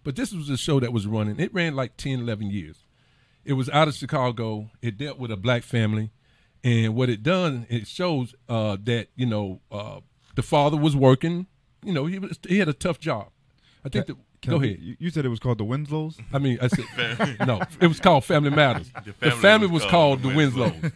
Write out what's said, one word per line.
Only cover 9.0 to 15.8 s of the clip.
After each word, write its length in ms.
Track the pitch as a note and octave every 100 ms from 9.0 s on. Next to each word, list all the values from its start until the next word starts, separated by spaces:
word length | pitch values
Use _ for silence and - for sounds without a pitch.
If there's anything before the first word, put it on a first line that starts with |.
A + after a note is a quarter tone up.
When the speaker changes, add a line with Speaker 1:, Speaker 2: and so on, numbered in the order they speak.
| G2+ -
Speaker 1:
you 100 | B2
know, 340 | G#2+ G2+ F#2+ _
uh, 300 | G#2 G#2 G2 - _ _
the 80 | -
father 340 | A#2+ D3+ C#3+ D3+
was 180 | D#3 C#3+
working. 500 | C3 C3+ E3 F3 F#3 _ _ _
You 80 | -
know, 140 | E3 D3+
he 120 | G3
was, 200 | F#3+ E3+ -
he 100 | F#3+
had 100 | E3+
a 40 |
tough 260 | C#3+ F#3 E3
job. 300 | D#3+ A#2 F#2+ _ _ _ _ _
I 60 | C#3+
think 160 | G3+ -
Speaker 2:
Can, 80 | -
Speaker 1:
that, 60 | _ _
Speaker 2:
can 100 | -
Speaker 1:
go 100 | E3+
Speaker 2:
I, 40 |
Speaker 1:
ahead. 140 | C3 F#2
Speaker 2:
you, 160 | E2+ B2
you 120 | E3+
said 160 | D#3+ C3
it 20 |
was 120 | A2+
called 180 | B2+ A2+
The 60 |
Winslows? 520 | G#2+ C3